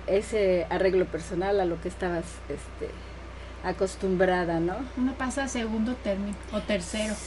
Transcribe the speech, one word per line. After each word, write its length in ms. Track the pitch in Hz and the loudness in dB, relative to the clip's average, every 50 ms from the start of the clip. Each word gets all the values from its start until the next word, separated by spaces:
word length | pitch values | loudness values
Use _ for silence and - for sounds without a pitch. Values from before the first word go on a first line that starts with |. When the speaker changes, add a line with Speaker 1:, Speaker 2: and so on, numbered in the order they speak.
| - | 0
Speaker 1:
ese 600 | - 185 196 220 - 233 214 202 190 185 175 160 - | 2 2 2 2 2 2 4 4 6 4 4 2 2
arreglo 360 | 175 180 190 190 180 185 180 | 0 4 4 6 6 6 4
personal, 540 | - - 160 165 - 180 170 185 196 208 202 | 2 0 -6 -6 -4 -2 -2 0 2 2 2
a 40 | 185 | 2
lo 160 | 170 170 165 | 2 0 -2
que 80 | - 185 | -4 -8
estabas, 360 | - - 196 180 175 165 165 - - - - - | -6 -4 -2 -2 -2 -2 -4 -6 -10 -12 -10 -8
este, 440 | 143 139 - - - - - 98 - - - - - - - - - - - - - - - | -8 -8 -8 -12 -10 -10 -10 -10 -10 -12 -12 -14 -14 -14 -14 -14 -14 -14 -14 -14 -12 -6 -4
acostumbrada, 960 | 185 180 - 202 190 - - 196 190 185 175 185 185 180 180 175 165 165 165 | -4 0 0 0 0 0 0 0 2 4 6 6 6 6 4 4 2 2 2
¿no? 140 | 165 175 185 226 269 - - | 2 2 0 -2 -6 -6 -2
Speaker 2:
Uno 180 | 254 254 262 269 | 0 0 0 0
pasa 300 | - 269 254 247 277 269 | 0 -4 -2 0 0 -2
a 40 | 254 | 0
segundo 460 | - 240 226 220 220 220 220 240 247 - - | 0 -2 -2 0 0 0 0 0 0 -2 0
término, 340 | 220 196 190 202 208 202 - - - - | -2 0 0 0 -4 -4 -6 -8 -6 -4
o 80 | 208 | -4
tercero. 540 | - - 208 190 175 - - 214 214 214 208 - - | 0 0 0 0 0 -2 -2 -2 -2 -2 -2 -4 -2